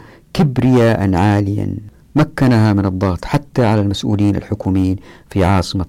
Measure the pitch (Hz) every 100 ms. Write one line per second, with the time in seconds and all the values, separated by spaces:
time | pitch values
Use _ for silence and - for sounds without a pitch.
0 | - - _ - 156 123 127 123 117 110
1 | 98 90 104 101 98 101 98 98 - -
2 | _ - 151 - 131 117 107 101 98 92
3 | 98 87 - 185 - - 113 107 101 98
4 | 127 104 104 95 - 104 95 95 92 95
5 | - - - 101 90 98 - 98